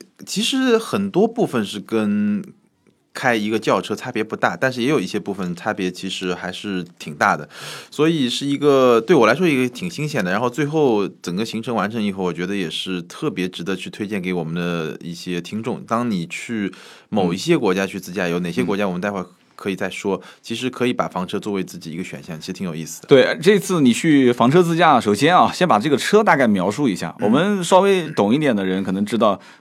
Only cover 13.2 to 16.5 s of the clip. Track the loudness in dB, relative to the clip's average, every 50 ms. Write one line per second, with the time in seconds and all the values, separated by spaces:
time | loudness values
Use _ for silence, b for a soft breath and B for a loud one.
13.2 | -6 -6 -4 -4 -6 -6 -6 -8 -6 -6 -6 -6 -8 -12 -10 -10 -8 -6 -6 -6
14.2 | -4 -4 -4 -4 -4 -6 -6 -6 -4 -4 -4 -4 -6 -6 -8 -10 -12 -14 -12 -12
15.2 | -8 -6 -6 -6 -6 -8 -8 -8 -6 -6 -8 -8 -6 -4 -2 -2 -2 -2 -2 -4
16.2 | -4 -6 -8 -12 -10 -8